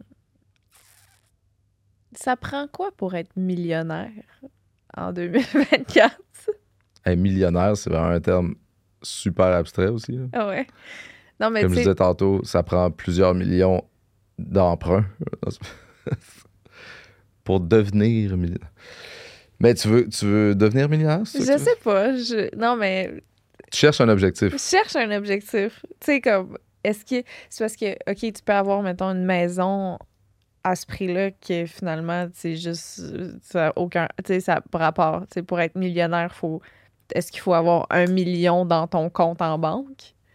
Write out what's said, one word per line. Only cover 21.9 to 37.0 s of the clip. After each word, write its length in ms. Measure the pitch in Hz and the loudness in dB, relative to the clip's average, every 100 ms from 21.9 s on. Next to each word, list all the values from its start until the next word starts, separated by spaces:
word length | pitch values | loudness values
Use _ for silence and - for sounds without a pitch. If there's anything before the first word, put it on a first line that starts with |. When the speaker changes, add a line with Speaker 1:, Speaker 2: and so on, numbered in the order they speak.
| 294 220 262 | 2 2 -2
Speaker 1:
Je, 400 | 240 220 - - | -4 -4 -4 -2
non, 180 | 233 240 | -2 0
mais 460 | 196 190 185 - _ _ _ _ - | -2 -2 -6 -10 _ _ _ _ -10
Speaker 2:
Tu 80 | - | 4
cherches 220 | 147 143 | 4 6
un 80 | 117 | 4
objectif. 440 | 101 95 - 101 | 6 4 2 -2
Speaker 1:
je 60 | 269 | -2
cherche 380 | - 370 427 302 | 0 0 0 -2
un 200 | 220 208 | -2 -4
objectif. 680 | 202 202 - 240 294 - - - | -4 -6 -2 -2 -2 -6 -20 -8
Tu 60 | - | 0
sais, 140 | 277 | 2
comme, 380 | 240 196 185 - _ _ | 2 0 -2 -14 _ _
est-ce 220 | 208 214 | -4 -4
que, 200 | - 247 - - - | -4 -6 -6 -18 -18
c'est 120 | - | -6
parce 120 | 214 214 | -6 -4
que, 160 | 202 - - | -6 -6 -8
ok, 220 | 202 226 | -6 -6
tu 100 | 208 | -6
peux 80 | - | 0
avoir, 300 | 202 196 202 | 0 2 0
mettons, 280 | 190 180 190 | -2 -4 -4
une 140 | 185 185 | -2 0
maison 720 | 180 175 180 185 196 190 - - _ _ _ _ _ | 0 0 0 -2 -2 -4 -8 -16 _ _ _ _ _
à 100 | 185 | -4
ce 120 | 180 - | -4 -6
prix-là 440 | - 185 180 196 | -8 -4 -2 -2
que 360 | 190 - 170 165 | -6 -6 -4 -4
finalement, 600 | - 180 160 165 175 175 | -8 -6 -6 -4 -4 -6
c'est 220 | - 170 165 | -8 -8 -6
juste, 460 | 170 165 - - 170 - 180 - | -6 -8 -12 -16 -12 -10 -10 -14
ça 260 | - 175 156 | -6 -2 0
a 40 | - | -2
aucun, 320 | 175 175 160 - | -4 -2 -4 -6
tu 80 | 185 | -4
sais, 60 | 185 | -2
ça 140 | 185 | 0
a 60 | 165 | -2
pas 160 | - 170 | -2 -2
rapport. 420 | 160 165 160 170 | -2 2 0 -2
Tu 40 | 185 | -8
sais, 80 | 180 | -10
pour 180 | 180 175 | -6 -2
être 160 | 170 190 | -2 -2
millionnaire, 580 | 185 175 170 170 175 | -4 -2 0 0 -4
faut 260 | - 165 160 - _ _ _ | -6 -6 -6 -10 _ _ _